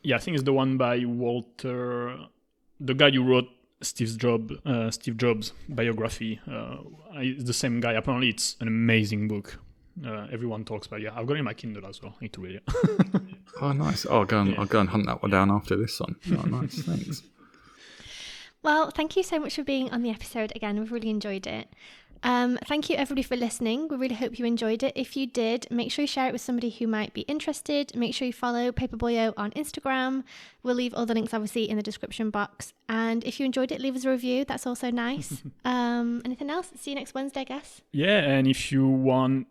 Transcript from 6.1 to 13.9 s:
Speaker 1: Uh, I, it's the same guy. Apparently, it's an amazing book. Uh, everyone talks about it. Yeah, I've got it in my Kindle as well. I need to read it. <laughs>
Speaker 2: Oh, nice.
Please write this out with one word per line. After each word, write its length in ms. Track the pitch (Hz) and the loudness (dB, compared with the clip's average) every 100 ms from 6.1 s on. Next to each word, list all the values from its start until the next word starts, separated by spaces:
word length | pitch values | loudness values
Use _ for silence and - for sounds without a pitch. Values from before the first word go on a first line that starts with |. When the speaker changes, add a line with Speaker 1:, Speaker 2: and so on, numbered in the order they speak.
| - 113 110 - | -2 -6 -6 -8
Speaker 1:
Uh, 280 | 120 117 139 - - - | -8 -8 -12 -16 -20 -16
I, 80 | 151 | -4
it's 200 | 131 135 | -4 -2
the 100 | 123 | -2
same 260 | 117 135 120 | -2 0 0
guy. 140 | 120 | 2
Apparently, 360 | 113 139 127 127 | 0 0 2 2
it's 260 | 107 - - | 2 -4 -4
an 80 | 113 | -2
amazing 600 | 113 117 113 104 104 104 | 2 6 6 4 0 0
book. 320 | 104 - - - - - - 131 | -2 -6 -16 -18 -20 -18 -12 -8
Uh, 200 | 107 104 | -8 -8
everyone 340 | 117 117 110 104 | -6 -4 -6 -6
talks 220 | 107 - | -8 -8
about 140 | 107 | -8
it. 20 | |
Yeah, 80 | 107 117 | -8 -6
I've 120 | 120 | -2
got 80 | 151 | 0
it 40 | |
in 60 | 123 | 0
my 80 | |
Kindle 320 | 110 117 104 98 | -4 -8 -10 -12
as 160 | 98 | -14
well. 140 | 98 - | -16 -12
I 40 | |
need 100 | 117 | -12
to 80 | - | -10
read 140 | 92 95 | -10 -8
it. 80 | - | -4
<laughs> 540 | 494 466 415 190 - - - - - | 2 4 4 2 2 -2 -16 -16 -4
Speaker 2:
Oh, 100 | 143 | 0
nice. 340 | 139 151 | 2 0